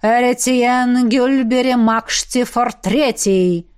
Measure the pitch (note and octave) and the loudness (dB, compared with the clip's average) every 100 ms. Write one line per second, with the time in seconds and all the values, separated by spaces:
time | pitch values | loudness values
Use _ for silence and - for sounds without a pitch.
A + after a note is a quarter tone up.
0 | G#3+ A#3+ B3 B3 - B3+ A#3+ B3+ B3 B3 | 2 2 2 0 0 0 2 0 0 0
1 | B3 A3+ B3 C4+ A#3+ B3+ C4 B3 A3+ A3+ | 2 2 2 0 0 0 0 2 2 0
2 | - - - B3+ A#3+ - A#3+ - - A3 | -4 -8 -4 -4 -2 -2 -2 -2 -2 0
3 | D4 A3 - F#3+ F3+ F3 E3+ | 0 -2 0 0 0 -2 -6